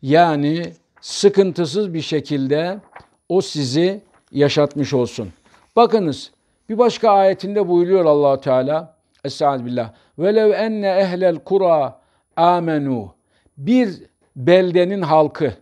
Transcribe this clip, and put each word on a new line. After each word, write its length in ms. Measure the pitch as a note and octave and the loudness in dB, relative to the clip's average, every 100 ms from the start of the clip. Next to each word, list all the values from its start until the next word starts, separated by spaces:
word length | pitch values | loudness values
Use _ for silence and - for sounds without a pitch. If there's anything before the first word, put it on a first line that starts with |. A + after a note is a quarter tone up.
Yani 600 | C3+ D3+ F3 D3+ C#3+ D#3+ E3+ E3 _ _ | 2 2 4 2 -2 -4 -6 -14 _ _
sıkıntısız 920 | - - G3+ G3 F#3+ E3 E3 D#3+ G#3 | -14 2 2 4 0 0 -4 -4 -4
bir 80 | E3 | -6
şekilde 760 | C#3+ D#3+ C#3 D3 C3+ D3 E3+ G3 - - _ _ _ | -4 -6 -4 -4 -2 -2 -4 -8 -14 -20 _ _ _
o 120 | F3+ | -2
sizi 600 | F#3+ D3+ C3+ C3+ F3 G3 _ _ _ | -2 -4 -4 0 0 -2 _ _ _
yaşatmış 640 | C#3 C#3+ D3+ C#3+ C#3+ C#3 | -2 0 2 -2 -2 -4
olsun. 360 | C#3 A#2+ - G#2 - _ _ _ - | -2 -4 -6 -12 -14 _ _ _ 0
Bakınız, 560 | A#3 A3 F3 C3+ - _ _ _ _ | 2 2 -2 -6 -12 _ _ _ _
bir 80 | G#3+ | 0
başka 340 | A#3+ - A3+ | 0 2 2
ayetinde 560 | G3 G3 F#3 F#3+ G3+ F#3 | 4 4 0 -4 -4 0
buyuruyor 380 | F3 F3 F#3+ E3 | 2 2 2 4
Allah-u 360 | D3 C#3+ C3+ | 2 2 0
Teala, 540 | C#3+ B2+ C3 D#3 E3+ _ _ _ | 0 -2 0 -4 -6 _ _ _
Estağfirullah. 680 | C#3 - D3+ C3+ A#2+ B2 A2 - _ - | -14 -2 0 0 -6 -6 -8 -10 _ -4
"Velev 320 | F3 G#3+ A3 | 0 2 2
enne 360 | F#3 A3 A3 G3+ | 2 -2 -2 -2
ehlel 480 | F#3 F#3+ F3+ F#3 D#3+ | 0 0 0 0 -2
kura 640 | - G3 F#3 D#3+ C3 - _ _ _ - | -2 0 2 2 0 -6 _ _ _ 0
amenu." 760 | E3+ F3 E3+ D3+ C#3+ B2+ G2 _ _ _ _ - | 2 2 0 -4 -2 -6 -8 _ _ _ _ -14
Bir 460 | C#3 B3+ A#3 E3+ - _ _ - | 0 0 0 -4 -18 _ _ -6
beldenin 680 | C3 F3+ F#3 F3 F3 G3+ | 2 4 4 0 0 -2
halkı 520 | E3 D#3 D3+ - C#3+ G2+ | 0 2 2 0 -4 -4